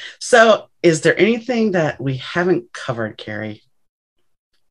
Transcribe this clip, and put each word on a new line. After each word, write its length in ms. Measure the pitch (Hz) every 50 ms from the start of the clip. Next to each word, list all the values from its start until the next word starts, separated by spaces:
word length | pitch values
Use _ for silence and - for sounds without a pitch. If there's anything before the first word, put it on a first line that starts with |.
| - - - -
So 520 | - - - 233 220 226 208 - - _ _ - -
is 200 | 175 160 147 -
there 160 | 165 - -
anything 540 | 185 214 233 233 226 - 247 226 220 214 180
that 280 | 180 156 143 - -
we 160 | 131 139 135
haven't 560 | 127 - - - 170 180 185 175 127 - _ -
covered, 460 | - - - 120 117 110 107 107 -
Carrie? 440 | - 110 107 104 107 107 107 104 _ _ _ _ _ _ _ _ _ _ _ _ _ _ _ _ _ _ _ _ _ _